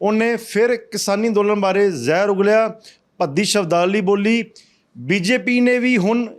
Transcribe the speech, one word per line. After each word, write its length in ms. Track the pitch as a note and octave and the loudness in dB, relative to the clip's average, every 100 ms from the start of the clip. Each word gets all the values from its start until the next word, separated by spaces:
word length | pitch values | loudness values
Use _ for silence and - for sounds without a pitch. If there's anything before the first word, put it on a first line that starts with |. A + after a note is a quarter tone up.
ਉਹਨੇ 340 | G3 G#3+ A3+ A#3 | -2 0 0 -2
ਫਿਰ 400 | A3+ G3+ A#3+ A#3 | -4 0 0 0
ਕਿਸਾਨੀ 520 | - G3+ - G3+ A3+ | -6 -8 -4 -2 0
ਅੰਦੋਲਨ 340 | G#3 G#3 G#3 | 0 0 0
ਬਾਰੇ 300 | G3 F#3+ G3+ | 0 2 0
ਜ਼ਹਿਰ 380 | D#3 A#2+ E3 G3+ | 0 0 0 0
ਉਗਲਿਆ, 500 | G3 G3+ A3 A3 - - - _ - | 2 2 2 0 -4 -20 -20 _ -6
ਭੱਦੀ 260 | E3+ C#3+ | -4 -2
ਸ਼ਬਦਾਵਲੀ 580 | G3+ G#3 F3 E3+ F3+ G#3 | 0 0 0 0 2 0
ਬੋਲੀ। 420 | F#3+ G3+ G3+ A#3 A3 - _ _ _ A#2+ | 0 0 2 0 -4 -14 _ _ _ -14
ਬੀਜੇਪੀ 640 | B2+ G3 F3+ B3+ G3+ B3 | -4 -2 0 -2 0 0
ਨੇ 180 | B3 B3 | 2 2
ਵੀ 180 | B3 B3 | 2 2
ਹੁਣ 300 | F#3 A#3 A3+ | 2 0 -4